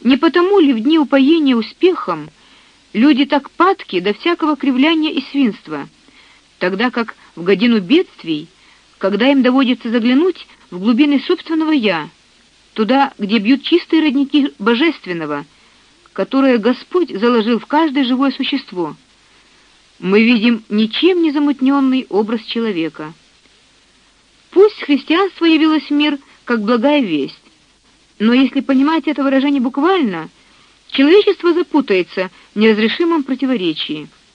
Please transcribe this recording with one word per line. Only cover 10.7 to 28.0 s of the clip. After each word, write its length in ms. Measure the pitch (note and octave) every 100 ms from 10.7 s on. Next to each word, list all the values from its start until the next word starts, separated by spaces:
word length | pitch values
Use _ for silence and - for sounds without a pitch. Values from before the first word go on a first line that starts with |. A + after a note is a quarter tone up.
в 80 | F3+
глубины 420 | G3+ A#3 D4 C#4+
собственного 520 | - F4+ - D#4+ D#4
«я», 360 | D4+ G#3+ E3 D3+ - _ _ _ _ _
туда, 400 | - G#3+ C4+ C#4 -
где 200 | G3+ A3+
бьют 240 | G3+ C4+
чистые 400 | - E4+ - D#4+
родники 500 | D#4 C4 C#4 D4 C4+ -
божественного, 880 | G3+ A#3 E4 - F3+ E3+ D3+ D3 D3 _ _ _ _ _ _
которое 440 | - F#3+ C4+ C4+ A#3+
Господь 520 | G#3 B3+ - F4+ D#4+
заложил 480 | G3 A#3+ A#3+ G#3+ A3+
в 80 | -
каждое 380 | D4 D#4+ C4
живое 260 | B3 B3+ C4+
существо, 640 | - C4 C4+ - F3+ D#3+ D#3 _ _ _ _ _ _ _ _ _ _
мы 240 | F3+ G3+
видим 400 | A3+ A#3+ A#3+ A3+ -
ничем 540 | G#3 A3 - D#4+ F4+
не 100 | D#4+
замутнённый 760 | C#4+ D4 C#4+ C4 C#4 C4+ C4 -
образ 320 | F#3+ G#3+ A3+
человека? 680 | - A#3 A3+ F3 D#3+ - D#3 D#3+ _ _ _ _ _ _ _ _ _ _ _ _ _
Пусть 320 | E4 G#4 -
христианство 640 | - C#4+ - E4 G4 - E4+
явилось 380 | D#4+ D#4 D#4
в 60 | C#4+
мир 280 | D4 D4+ C#4+ - _
как 180 | - A#3
благая 380 | G#3 A#3+ C4 G3
весть, 340 | G#3+ D3+ C#3+ - _ _ _ _ _ _